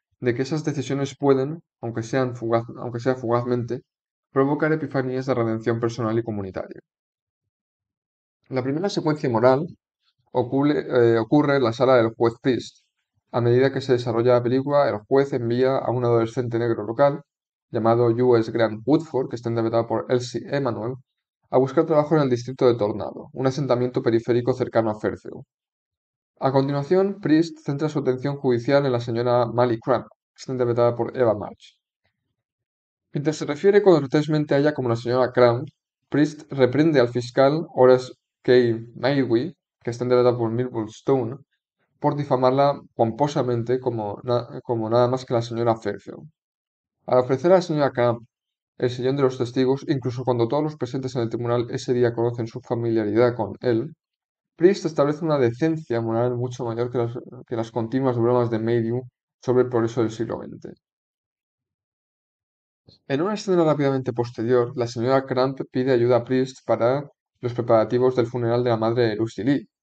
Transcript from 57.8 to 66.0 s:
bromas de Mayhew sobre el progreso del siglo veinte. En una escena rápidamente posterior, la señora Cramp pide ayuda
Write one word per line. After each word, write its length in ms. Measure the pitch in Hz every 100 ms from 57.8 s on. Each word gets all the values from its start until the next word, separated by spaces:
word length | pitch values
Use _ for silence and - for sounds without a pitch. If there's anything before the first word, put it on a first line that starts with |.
| 113 131 135 120
bromas 340 | 117 123 120
de 80 | 113
Mayhew 420 | 113 120 113 120 127 _ _ _
sobre 220 | - 123
el 60 | 123
progreso 320 | 120 113 120
del 100 | 110
siglo 260 | 110 113 -
veinte. 360 | - - - - _ _ _ _ _ _ _ _ _ _ _ _ _ _ _ _ _ _ _ _ _ _ _
En 140 | 139
una 100 | 185
escena 300 | 208 202 180
rápidamente 500 | 160 147 139 135 127
posterior, 580 | 120 120 - 113 127 120 123
la 100 | 117
señora 400 | 117 120 135 135
Cramp 360 | 127 131 135 -
pide 220 | 127 127
ayuda 240 | 123